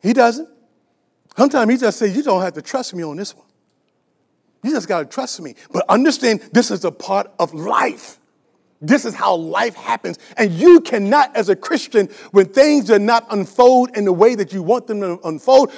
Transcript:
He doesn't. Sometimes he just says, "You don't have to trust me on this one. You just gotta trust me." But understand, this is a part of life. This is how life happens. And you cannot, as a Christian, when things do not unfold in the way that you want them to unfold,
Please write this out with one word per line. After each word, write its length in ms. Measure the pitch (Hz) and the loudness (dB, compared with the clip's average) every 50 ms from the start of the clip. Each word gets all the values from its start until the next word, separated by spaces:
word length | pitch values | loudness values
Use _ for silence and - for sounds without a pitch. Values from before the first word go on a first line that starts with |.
He 120 | - 196 240 | -4 -2 2
doesn't. 340 | 262 240 233 226 277 320 - _ _ _ _ _ _ _ _ _ _ _ _ _ _ _ _ _ | 2 2 2 0 -4 -12 -16 _ _ _ _ _ _ _ _ _ _ _ _ _ _ _ _ _
Sometimes 360 | - 254 285 302 277 226 214 | 0 0 2 2 0 0 0
he 60 | 247 | 0
just 220 | 247 254 214 - - | 0 0 -4 -2 -2
says, 160 | 226 202 180 | -4 -4 -4
"You 80 | 262 294 | -4 -2
don't 180 | 285 196 180 | -2 -2 -2
have 120 | 190 180 165 | -2 -6 -8
to 80 | 151 | -10
trust 320 | 143 - - 262 247 - - | -14 -8 -8 -8 -8 -8 -10
me 100 | 175 165 | -10 -10
on 140 | 156 147 | -10 -10
this 180 | 170 202 - - | -12 -12 -14 -16
one. 120 | _ _ _ _ _ _ _ _ _ _ _ _ _ _ _ _ _ _ _ _ _ _ _ _ _ - | _ _ _ _ _ _ _ _ _ _ _ _ _ _ _ _ _ _ _ _ _ _ _ _ _ -6
You 80 | 247 | -4
just 160 | 311 247 - | -4 -4 -4
gotta 180 | - 214 170 147 | -4 -4 -4 -4
trust 360 | - - 262 262 254 - - | -6 -8 -8 -8 -8 -10 -14
me." 140 | 170 135 - _ - _ | -14 -18 -18 _ -20 _
But 140 | - 185 - - | -6 -6 0 0
understand, 520 | - 226 269 311 262 - 262 233 220 185 - - - | 0 2 2 0 0 0 -2 -2 -2 -2 -6 0 0
this 180 | 226 233 - | 0 0 0
is 140 | 208 185 196 | -4 -6 -6
a 60 | 170 | -8
part 400 | - - - - 196 202 - - _ | -8 -10 -8 -4 -4 -4 -4 -6 _
of 160 | - 180 - 165 | -6 -6 -6 -6
life. 680 | 151 165 208 - - - - 277 - - - - _ _ _ _ _ _ _ _ _ _ _ _ _ | -12 -8 -4 -2 -2 -2 -4 -6 -10 -20 -20 -20 _ _ _ _ _ _ _ _ _ _ _ _ _
This 240 | 151 151 262 269 - | -2 -2 -2 0 0
is 100 | 226 170 | -6 -10
how 200 | - 202 202 185 | -6 -4 -4 -2
life 400 | 165 165 160 170 196 233 233 196 | -4 -6 -6 -6 -4 -4 -6 -8
happens. 440 | - - - 233 226 - 185 170 - - - - | -12 -10 -8 -8 -8 -8 -12 -14 -14 -18 -16 -6
And 160 | - 226 202 | -4 -4 -2
you 300 | 170 160 262 359 349 330 | -2 4 8 8 8 8
cannot, 520 | 330 - 254 214 196 196 262 294 269 - - | 6 2 -4 -2 0 2 2 2 2 0 -2
as 100 | 233 202 | -4 0
a 80 | 190 190 | 0 -2
Christian, 540 | 185 - - 330 240 - - - 214 196 - - - - - | -2 -2 -4 -4 -4 -6 -2 0 0 0 0 -8 -18 -20 2
when 160 | - 202 190 | 2 2 2
things 400 | - - 269 285 302 294 285 214 | 4 4 2 4 4 4 0 2
do 120 | 196 226 202 | 2 2 2
not 260 | 202 220 233 233 226 - | 4 2 0 0 0 -4
unfold 680 | 226 208 185 - - - 247 247 254 247 247 247 - | -6 -6 -6 -4 2 4 6 6 6 4 2 0 -4
in 80 | 214 208 | -4 -2
the 80 | 196 | -2
way 240 | 180 170 208 240 247 | 2 4 4 4 4
that 160 | 208 196 147 | 0 -6 -8
you 100 | 185 190 | -6 -8
want 260 | 170 170 240 247 240 | -2 -2 -2 -2 -2
them 120 | - 214 208 | -6 -6 -6
to 220 | 196 185 170 175 - | -4 -6 -6 -8 -8
unfold, 460 | 165 160 147 - 240 262 269 277 - - | -10 -10 -6 0 4 4 4 4 2 -4